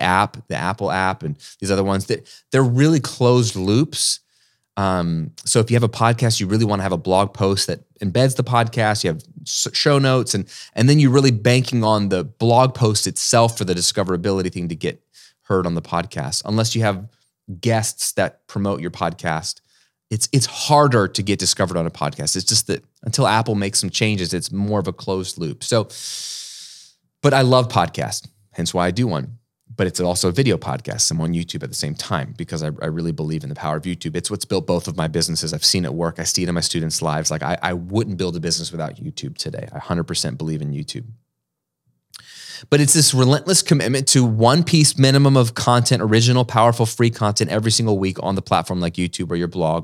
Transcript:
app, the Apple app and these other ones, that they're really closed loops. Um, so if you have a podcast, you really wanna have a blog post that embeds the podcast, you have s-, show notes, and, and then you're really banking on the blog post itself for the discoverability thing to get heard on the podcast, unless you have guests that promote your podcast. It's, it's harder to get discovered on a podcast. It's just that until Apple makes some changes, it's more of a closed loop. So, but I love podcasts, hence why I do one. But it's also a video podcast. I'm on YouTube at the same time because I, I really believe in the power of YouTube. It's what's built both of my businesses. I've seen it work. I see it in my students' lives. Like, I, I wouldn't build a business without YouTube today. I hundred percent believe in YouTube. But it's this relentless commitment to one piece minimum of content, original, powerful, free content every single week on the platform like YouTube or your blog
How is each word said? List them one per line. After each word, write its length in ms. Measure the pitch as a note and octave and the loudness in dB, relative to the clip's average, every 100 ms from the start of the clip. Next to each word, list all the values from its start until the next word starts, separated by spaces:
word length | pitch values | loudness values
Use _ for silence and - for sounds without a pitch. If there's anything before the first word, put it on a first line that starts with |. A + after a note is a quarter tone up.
app, 440 | F2+ F#2 G#2 - - | 2 2 2 -4 -8
the 60 | C2+ | -4
Apple 340 | F2 G2+ F#2+ | -4 -4 -2
app 320 | F#2 F#2+ F#2+ | 0 -2 -2
and 140 | D#2+ D2 - - | -6 -10 -14 -10
these 100 | G2+ | -2
other 140 | G2 G2 | 0 0
ones, 220 | G2 - | -2 -2
that 200 | A#2 - - - | -6 -8 -20 -2
they're 100 | C3+ | 2
really 380 | C3 B2 D3+ D#3+ | 4 4 4 4
closed 560 | - - B2 B2 A2 F#2+ | 0 0 4 4 2 0
loops. 640 | F#2 A2+ D#3+ - - - _ _ _ _ _ - | 2 2 2 -2 -4 -4 _ _ _ _ _ -4
Um, 560 | G2 F#2 E2+ E2 D#2+ - - | 0 0 0 -2 -6 -8 -2
so 160 | A#2+ | 0
if 100 | A2+ | 2
you 60 | A#2 | 2
have 60 | |
a 40 | A#2 | 2
podcast, 540 | - A2+ A#2 A#2+ A2 | 2 2 2 0 0
you 60 | G2 | 0
really 180 | G#2+ A2 | 0 2
wanna 180 | G2+ | 0
have 80 | F#2+ | 0
a 60 | F2 | -2
blog 360 | F#2+ F#2 G2 | 2 2 2
post 340 | - G2 F#2+ - | 0 0 0 -2
that 120 | E2 _ - | -6 _ -8
embeds 360 | G2+ F2 C3+ B2 | -4 2 0 0
the 80 | |
podcast, 640 | A#2+ A#2+ A2+ A#2+ G#2+ G#2+ F2+ | 0 2 2 0 0 0 -2
you 60 | |
have 120 | D#2+ - - | -4 -8 -18
s-, 260 | - - - | -8 -6 -4
show 260 | - D3+ C#3+ | 0 2 2
notes, 360 | C3+ C3 A2+ | 2 2 0
and, 120 | G#2 F#2 - - | -4 -6 -12 -10
and 160 | - B2 | 2 4
then 100 | D3+ | 6
you're 120 | C3+ | 6
really 200 | C3+ C3+ | 6 4
banking 540 | A2 A#2 B2+ B2 B2 A2 | 4 4 2 2 0 2
on 240 | G#2+ G2+ | 2 2
the 160 | F#2 - | 0 -4
blog 480 | - A#2 A#2+ C3 - | -2 2 4 4 4
post 320 | A2+ G#2 F#2+ | 0 2 -2
itself 500 | - - A#2 A#2 A#2 | -4 2 4 4 2
for 60 | |
the 100 | F#2 | -2
discoverability 800 | F2 F2 - F#2 F2+ G2 F#2+ F2+ | -2 -2 -2 -2 -2 0 0 -2
thing 160 | F2+ E2+ | -4 -8
to 80 | D#2+ | -6
get 260 | E2 - _ - - _ | -6 -8 _ -20 -20 _
heard 220 | - F#2+ F2 | -2 0 0
on 80 | |
the 80 | E2+ | -4
podcast, 600 | - E2+ E2+ E2 C#2 - | -4 -6 -4 -6 -6 -6
unless 320 | - G#2+ A2+ A2+ | -4 -2 0 0
you 60 | |
have 260 | A2 F#2+ G#2+ _ _ _ - F2+ | -2 -2 -8 _ _ _ -16 -6
guests 500 | A#2 A2+ G#2+ - - | 0 0 -2 -6 -6
that 340 | - F#2 _ _ | -2 -2 _ _
promote 340 | G2+ G2+ E2+ | -4 -4 -4
your 100 | E2+ | -6
podcast. 680 | - E2+ E2 F2 D#2 F2+ - _ _ _ _ - | -4 -6 -4 -4 -4 -6 -12 _ _ _ _ -8
It's, 180 | A2 - | -4 0
it's 140 | C#3 - | 0 0
harder 600 | - - D3 C#3+ A#2+ F#2+ | -4 2 4 6 4 2
to 160 | - | -2
get 160 | G2 G2 | -2 -2
discovered 380 | F#2 - F#2 F2 | 0 0 0 0
on 100 | E2 | -4
a 40 | |
podcast. 440 | - D2 C#2+ D2 F#2 | -4 -6 -4 -4 -2
It's 100 | F2 | 0
just 220 | - - | -2 0
that 180 | F2+ _ _ | -6 _ _
until 240 | A2+ - A2+ | -6 0 2
Apple 300 | A2 A2+ G2+ | 2 2 0
makes 240 | G2 - | 0 -2
some 100 | F#2+ | -4
changes, 460 | - G#2+ G#2 E2+ F2+ | -2 0 0 -2 -4
it's 160 | - | -4
more 280 | F#2+ G#2 G#2 | -4 -2 0
of 80 | F#2 | -2
a 60 | |
closed 460 | F2 - F#2+ F#2 - | -6 -4 -4 -4 -6
loop. 240 | D#2+ - | -8 -6
So, 260 | - A#2 G#2 - - - - - - - - - - _ _ _ | 0 0 0 -8 -12 -12 -12 -12 -14 -18 -20 -20 -20 _ _ _
but 100 | C#3+ | 2
I 80 | C3+ | 4
love 280 | B2+ B2+ A#2 | 6 4 4
podcasts, 580 | - E2+ - B1+ - - _ _ | 0 0 -2 -8 -8 -12 _ _
hence 200 | - E2+ | -6 -4
why 140 | F2+ F2+ | 0 -2
I 60 | |
do 160 | F#2 B2 | 0 -2
one. 320 | D#2 C2 - _ _ _ A2 | -2 -6 -14 _ _ _ -4
But 120 | F#2 | -2
it's 120 | - | 0
also 300 | F2+ F2+ F#2 | -2 0 0
a 20 | |
video 280 | F2 C3 F2 | 2 0 0
podcast. 500 | E2 C2 - - - | -2 -8 -6 -4 -2
I'm 100 | D#2+ | -2
on 120 | E2 | -2
YouTube 300 | E2+ E2+ D#2+ | -2 -4 -8
at 60 | B1 | -10
the 60 | B1+ | -8
same 200 | D2+ D#2 | -8 -8
time 400 | - E2+ C2+ - | -4 -4 -6 -10
because 240 | E2 D#2+ | -10 -6
I, 60 | D#2 D2 | -6 -6
I 20 | D#2 | -6
really 280 | D#2+ E2 | -4 -6
believe 280 | D2+ D#2 D#2+ | -4 -4 -6
in 80 | C#2 | -8
the 60 | D2 | -8
power 220 | D#2 D2+ | -6 -6
of 60 | |
YouTube. 320 | F2+ E2+ E2 F2 | -6 -8 -6 -6
It's 140 | - | -6
what's 160 | G#2 - | -8 -4
built 220 | F#2+ D#2 | -4 0
both 200 | F2 - | -2 -2
of 80 | D2 | -4
my 120 | D#2+ | -2
businesses. 480 | D#2+ D#2+ D#2+ D#2+ - | -2 -4 -4 -6 -2
I've 100 | - | 0
seen 200 | F#2+ D#2 | 0 -2
it 80 | D#2 | -4
work. 240 | E2+ E2 | -4 -4
I 40 | |
see 200 | D#2+ - | -4 -2
it 60 | F2 | -2
in 60 | F2 | -2
my 60 | |
students' 400 | - E2+ D#2+ - | -2 -2 -4 -4
lives. 300 | E2 D2+ D#2 | -2 -2 -2
Like, 100 | D#2 | -4
I, 160 | C#2+ F2 | -4 -4
I 100 | F2 | -4
wouldn't 440 | F2+ F2 G#2 G#2 F2+ | -6 -4 -4 -2 -4
build 180 | F2+ E2+ | -4 -4
a 40 | |
business 320 | E2+ E2 D#2+ | -4 -4 -6
without 260 | E2+ D2+ - | -8 -8 -10
YouTube 400 | - - C#2 - | -12 -10 -12 -10
today. 280 | - - - | -10 -10 -12
I 60 | D2 | -12
hundred 240 | - F2 | -6 -4
percent 340 | D#2+ E2 D#2 C2 | -4 -4 -6 -6
believe 240 | D#2+ D#2 | -6 -6
in 100 | D2 | -6
YouTube. 340 | C#2+ D2+ B1 A2 - _ _ _ _ _ _ _ _ _ - - - - - - | -8 -8 -12 -14 -20 _ _ _ _ _ _ _ _ _ -20 -20 -20 -18 -12 0
But 100 | D3 | 2
it's 140 | C#3+ | 4
this 200 | - C#3+ | 4 4
relentless 480 | B2+ B2+ D3 - F#3+ | 4 4 4 2 0
commitment 460 | - D3 G2+ C3+ C#3 | 4 2 2 0 2
to 140 | C#3 | 4
one 400 | A#2+ G#2+ A#2 D3 | 4 4 4 4
piece 340 | E3 D#3+ D3 - | 4 4 4 6
minimum 380 | C3+ C#3 C#3 C3+ | 6 6 6 6
of 200 | A#2 - | 4 0
content, 460 | - A#2+ A#2+ A#2+ | 2 4 4 2
original, 440 | G#2+ A2 A#2+ B2+ A#2+ | 4 4 4 4 2
powerful, 400 | A2 A#2 A#2 A2+ | 4 4 4 0
free 240 | - A#2+ | 2 0
content 420 | A#2 G#2+ G2+ F#2+ | 2 0 0 0
every 180 | G#2 A2+ | 0 0
single 300 | A2 A2+ G2+ | 0 2 2
week 160 | F#2+ - | 0 -2
on 120 | F2+ F#2+ | -2 -2
the 60 | |
platform 380 | - F#2 E2 F2+ | 0 -2 0 -2
like 140 | E2+ | -2
YouTube 360 | E2+ F2 - F2 | -2 -4 -4 -4
or 60 | F2 | -4
your 140 | E2+ | -4
blog 340 | F2+ D#2+ E2 | -2 -2 -2